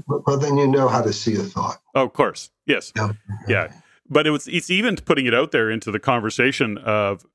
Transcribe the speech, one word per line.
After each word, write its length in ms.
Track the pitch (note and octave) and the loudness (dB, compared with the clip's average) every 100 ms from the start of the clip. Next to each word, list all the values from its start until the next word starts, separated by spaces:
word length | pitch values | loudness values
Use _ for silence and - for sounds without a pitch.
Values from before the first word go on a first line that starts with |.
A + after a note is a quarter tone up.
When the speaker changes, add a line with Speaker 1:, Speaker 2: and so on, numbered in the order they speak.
| D3+ | -4
Speaker 1:
Well, 160 | C#3+ - | -2 0
well, 100 | C#3 | 0
then 220 | D3 C#3 | 2 2
you 100 | C3+ | 4
know 200 | C#3 B2+ | 4 2
how 120 | B2 | 2
to 100 | A2 | 0
see 260 | - A#2 G2+ | -2 -2 -2
a 20 | |
thought. 400 | F#2+ - - - _ | -2 -4 -6 -8 _
Speaker 2:
Oh, 80 | C3+ | -2
of 100 | B2+ | 0
course. 380 | - A#2 - - _ - | 0 0 -2 -14 _ -2
Yes. 260 | B2+ - | -2 -2
Speaker 1:
Yeah. 180 | A2+ G#2+ G#2+ - G#2 G#2 | -4 -4 -4 -10 -8 -2
Speaker 2:
Yeah. 240 | G2+ D#2+ - _ _ - | -2 -2 -8 _ _ -2
But 200 | D3 D#3 | 2 2
it 40 | |
was, 160 | D3 - | 0 -2
it's 220 | E3+ - | -6 -2
even 280 | F#3 A#3 G3 | 0 0 -2
putting 280 | - D3 | 0 0
it 80 | B2 | 2
out 200 | A#2 C#3+ | 2 2
there 180 | C3+ A2 | 0 0
into 200 | A2 A2 | -2 -4
the 80 | G#2 | -4
conversation 800 | - A#2+ G#2+ - B2 C3+ B2 G#2 | 0 0 0 2 2 2 -2 -2
of, 480 | A2+ G#2+ G2+ G2 _ | 0 0 0 -2 _